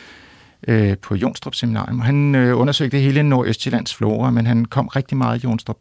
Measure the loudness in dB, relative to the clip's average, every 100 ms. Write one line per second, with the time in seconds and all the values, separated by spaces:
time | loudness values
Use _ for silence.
0 | -20 -20 -20 -20 -20 _ 0 2 2 0
1 | -4 -2 -2 -4 -10 -4 -2 -2 -4 -2
2 | 0 2 2 4 4 2 2 0 0 2
3 | 2 2 2 2 0 -2 -2 -2 -4 -2
4 | -2 0 0 2 2 0 0 -2 -2 -4
5 | -4 -2 -2 -2 -2 -4 -6 -4